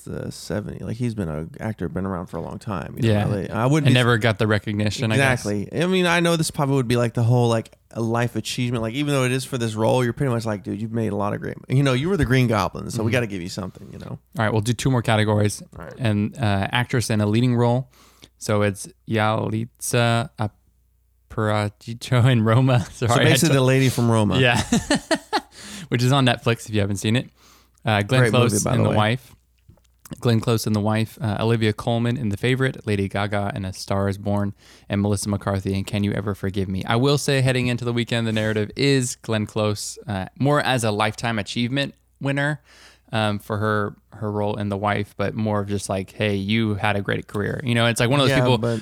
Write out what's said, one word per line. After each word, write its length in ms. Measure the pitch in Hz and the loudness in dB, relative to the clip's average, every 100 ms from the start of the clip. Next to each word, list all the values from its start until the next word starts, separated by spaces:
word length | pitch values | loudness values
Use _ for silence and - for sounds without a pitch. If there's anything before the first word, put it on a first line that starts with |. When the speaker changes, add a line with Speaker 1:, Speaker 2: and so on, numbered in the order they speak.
Speaker 1:
the 300 | - 80 - | -12 -10 -10
seventies. 520 | - - 101 107 73 | -10 -6 -6 -6 -10
Like, 160 | - 113 | -10 -6
he's 160 | 123 | -4
been 160 | 107 82 | -4 -6
an 200 | 76 80 - | -6 -8 -8
actor, 300 | 110 107 85 | -8 -6 -6
been 180 | 90 95 | -4 -4
around 200 | 90 95 | -6 -8
for 100 | 82 | -8
a 60 | |
long 160 | 76 90 | -10 -10
time. 360 | - 92 - - | -8 -6 -6 0
You 40 | |
know, 40 | 113 | 2
Speaker 2:
Yeah. 100 | 104 101 | 2 2
Speaker 1:
really. 220 | 101 - | -2 -4
I 140 | 107 123 | -2 2
wouldn't 200 | 156 135 | 4 4
Speaker 2:
And 60 | |
Speaker 1:
be 40 | 123 | 4
Speaker 2:
never 200 | 120 117 | 4 4
got 200 | 113 104 | 2 2
the 80 | 107 | 2
recognition, 640 | 104 - 104 104 - 113 | 2 0 -2 -2 -2 0
I 40 | 113 | 2
guess. 240 | 135 123 107 | 2 0 -2
Speaker 1:
Exactly. 360 | 104 98 127 | -4 -4 -2
I 40 | 180 | 0
mean, 180 | 185 180 | 2 2
I 140 | 170 | 2
know 160 | 170 170 | 2 2
this 140 | 160 | -2
probably 260 | - 139 139 | -2 0 0
would 120 | 117 | 2
be, 80 | 120 | 2
like, 180 | 120 | 2
the 80 | 123 | 2
whole, 240 | 113 123 120 | 4 4 4
like, 240 | 113 - _ _ | 2 -2 _ _
a 60 | - | -6
life 360 | 113 117 120 110 | -2 0 -2 -4
achievement. 440 | - - 123 120 | -6 -4 -2 -2
Like, 120 | 110 | -4
even 180 | 131 147 | -4 0
though 120 | 143 | 0
it 80 | 127 | 2
is 120 | 131 | 0
for 140 | 127 131 | -4 -4
this 160 | 117 | -2
role, 280 | 107 113 127 | 0 2 2
you're 120 | 120 | 0
pretty 180 | - 139 | 0 -2
much 140 | 117 110 | -2 -2
like, 160 | 104 | -6
"Dude, 180 | 104 101 | -6 -6
you've 120 | 113 | -4
made 200 | 113 107 | -4 -2
a 40 | 101 | -2
lot 180 | 104 | -4
of 80 | 110 | -4
great, 140 | - - - | -8 -10 -2
you 140 | 131 | 2
know, 100 | 139 | 2
you 160 | 127 165 | 2 0
were 80 | 196 | 0
the 80 | |
Green 220 | 120 131 120 | 2 4 4
Goblin, 440 | 107 87 76 80 | 2 0 -4 -8
so 120 | 113 | -4
we 60 | 107 | 0
Speaker 2:
Mm-hmm. 40 | |
Speaker 1:
gotta 140 | 123 113 | 0 -2
give 160 | 98 | -6
you 80 | 87 | -8
something," 360 | - 95 - - | -8 -10 -12 -18
you 60 | - | -14
know? 140 | - | -14
Speaker 2:
All 60 | - _ - | -14 _ -2
right, 120 | 107 | 0
we'll 120 | 110 | 0
do 100 | 107 | 0
two 180 | 120 139 | -2 0
more 120 | 123 | 0
categories. 600 | 113 107 107 107 104 - - - | 2 2 2 2 0 -2 -12 -16
Speaker 1:
All 60 | |
right. 80 | 85 - | -16 -4
Speaker 2:
And, 360 | 113 104 107 - | 0 0 -2 -2
uh, 300 | 107 98 98 | 0 0 0
actress 380 | 120 120 127 - | -2 0 0 0
in 100 | 107 | 0
a 60 | 104 | 2
leading 280 | 110 127 | 2 2
role. 360 | 117 120 123 131 _ _ _ - _ | 2 2 2 -2 _ _ _ -20 _
So 240 | - 104 | -2 2
it's 260 | 104 98 - - - | 0 -2 -10 -16 -4
Yalitza 1200 | 110 107 110 107 110 117 _ - 123 117 117 - - 110 - _ _ _ _ _ _ _ | 0 2 0 -2 -4 -6 _ -2 2 2 2 -2 -6 -6 -6 _ _ _ _ _ _ _
Aparicio 1000 | - 107 107 104 - - 117 - 127 127 | -4 0 0 -2 -6 -12 -12 0 4 6
in 100 | 120 | 4
Roma. 360 | 110 117 131 123 | 4 4 4 2
<laughs> 120 | - | 0
Sorry, 160 | - 113 | -2 2
Speaker 1:
So 40 | 117 | 4
Speaker 2:
I 40 | |
Speaker 1:
basically 240 | - 135 160 | 4 4 4
Speaker 2:
t- 40 | 135 | 4
Speaker 1:
the 40 | |
lady 260 | 127 131 131 | 4 4 4
from 200 | 123 117 | 4 4
Roma. 280 | 113 104 95 | 4 4 4
Speaker 2:
Yeah. 200 | 123 120 | 4 2
<laughs> 1300 | - 240 - 294 - 302 - - - - - - 170 | 2 0 2 -2 0 -4 -2 -6 -6 -14 -18 -16 -4
Which 140 | 120 | 0
is 100 | 127 | 2
on 120 | 139 | 4
Netflix 440 | 127 - 123 117 - | 4 2 0 -2 -2
if 60 | |
you 60 | 104 | -2
haven't 160 | 101 98 | 0 0
seen 180 | 110 120 | 0 0
it. 120 | - _ - - _ _ | -2 _ -20 -20 _ _
Uh, 160 | - 104 | 0 0
Glenn 180 | 101 131 | 2 4
Speaker 1:
Great 80 | 120 | 4
Speaker 2:
Close 220 | 123 120 | 4 4
Speaker 1:
movie, 120 | 104 | 2
by 80 | - | 2
Speaker 2:
in 60 | 117 | 2
Speaker 1:
the 60 | |
Speaker 2:
The 60 | 107 | 2
Speaker 1:
way. 60 | 98 | 2
Speaker 2:
Wife. 400 | 107 123 - - _ _ - - _ _ - - | 2 0 -6 -20 _ _ -20 -20 _ _ -18 -4
Glenn 200 | 123 113 | 0 2
Close 260 | 123 113 113 | 2 0 0
in 60 | |
The 80 | 107 | 0
Wife, 380 | 104 110 110 - | 2 0 -2 -4
uh, 160 | 110 101 | -4 -2
Olivia 320 | 110 117 110 | 0 2 0
Colman 440 | - - 117 120 131 | 0 -2 0 0 -2
in 120 | 107 | -4
The 60 | 101 | -2
Favorite, 500 | 120 131 131 - - | 0 0 0 -2 -2
Lady 220 | 101 98 | -2 -2
Gaga 440 | 98 101 104 101 | -2 -2 -2 -4
in 100 | 101 | -4
A 80 | 95 | -6
Star 360 | - - 98 98 | -8 -4 -2 -2
Is 100 | 98 | -2
Born, 360 | 101 101 98 - - - - | -2 -2 -2 -6 -18 -20 -4
and 120 | 101 | 0
Melissa 260 | 101 101 107 | 0 0 -2
McCarthy 460 | 101 101 98 98 | -2 -2 -2 -2
in 100 | 98 | -2
Can 200 | 98 104 | -2 -2
You 80 | 101 | -2
Ever 220 | 104 104 | -2 -4
Forgive 340 | 95 98 98 95 | -4 -4 -4 -4
Me. 160 | 95 | -4
I 120 | - 113 | -2 0
will 220 | 139 143 | 2 2
say, 220 | - 135 | 2 2
heading 260 | 131 127 123 | 2 2 0
into 180 | 120 | -2
the 80 | 120 | -2
weekend, 340 | 120 117 117 113 | -2 -2 -2 0
the 60 | |
narrative 380 | 110 110 107 104 - | 0 0 0 -2 0
is 400 | 139 135 123 - | 2 2 0 -6
Glenn 300 | - 110 104 | -4 -2 -2
Close, 520 | 113 107 104 - - - | 0 0 -2 -8 -10 -6
uh, 200 | 95 - - | -6 -6 -2
more 220 | 135 147 | 2 2
as 240 | 120 131 | 2 0
a 60 | 110 | 0
Lifetime 480 | 104 107 - 117 110 | 2 0 0 -4 -4
Achievement 560 | 98 120 120 139 139 - _ _ | -4 -4 -2 -2 -4 -8 _ _
winner, 400 | 135 139 143 151 _ - - _ _ | -4 0 -2 -4 _ -20 -20 _ _
um, 240 | 110 107 104 | -2 0 -2
for 200 | - 104 | -4 -2
her, 380 | 107 107 104 - _ | 0 0 -2 -8 _
her 180 | - 107 | -8 -4
role 240 | 104 104 104 | -2 -2 -2
in 140 | 104 | -4
The 60 | 98 | -2
Wife, 380 | 104 107 107 - | 0 -2 -4 -4
but 160 | 101 | -4
more 260 | 107 107 104 | -2 -2 -2
of 80 | 101 | -2
just 220 | 101 - | -4 -2
like, 220 | 98 95 | -4 -6
"Hey, 220 | - 107 101 | -4 -2 -2
you 380 | 98 113 110 98 | -2 -2 -2 -2
had 200 | 107 101 | -2 -2
a 60 | |
great 240 | 95 107 - | -2 -4 -4
career." 340 | 104 104 - | -6 -4 -4
You 120 | 123 | -2
know, 100 | 117 117 | 0 2
it's 140 | 113 | 2
like 80 | 120 | 2
one 120 | 143 | 2
of 40 | |
those 60 | 135 | 4
Speaker 1:
Yeah, 100 | 131 | 4
Speaker 2:
people 160 | 127 117 | 4 2
Speaker 1:
but 240 | 117 113 | 0 -4